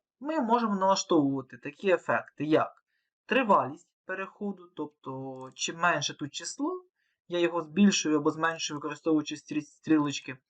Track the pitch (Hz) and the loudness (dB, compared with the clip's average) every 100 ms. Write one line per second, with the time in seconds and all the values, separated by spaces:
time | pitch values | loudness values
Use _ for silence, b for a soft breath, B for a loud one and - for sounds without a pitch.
0 | _ _ 269 320 233 233 226 196 190 190 | _ _ -4 -2 2 2 2 0 2 2
1 | - 165 139 135 127 120 143 - 202 170 | 2 2 2 0 -6 -12 -14 -6 0 0
2 | - 117 - - 151 151 - - _ _ | 2 -4 -4 -8 0 2 0 -6 _ _
3 | _ _ - 240 233 170 127 147 _ _ | _ _ -2 0 4 4 2 -6 _ _
4 | - 190 190 - 208 185 175 - 151 _ | -12 -10 -10 -8 -10 -10 -12 -12 -12 _
5 | - 131 135 131 131 - - 165 175 160 | -12 -10 -10 -12 -14 -8 -8 0 0 2
6 | - 143 147 - 170 - 294 370 - _ | -2 -6 -10 -8 -12 -6 -4 -6 -10 _
7 | _ _ - 175 170 170 156 156 202 - | _ _ -6 0 0 0 -2 4 4 4
8 | 156 151 147 151 165 160 - 147 147 147 | 2 2 2 0 -2 -2 -6 -8 -8 -6
9 | 165 156 147 147 - 151 143 _ - 156 | 0 0 0 -8 -8 -6 -8 _ 2 2
10 | 147 139 - 131 | 2 -2 -8 -14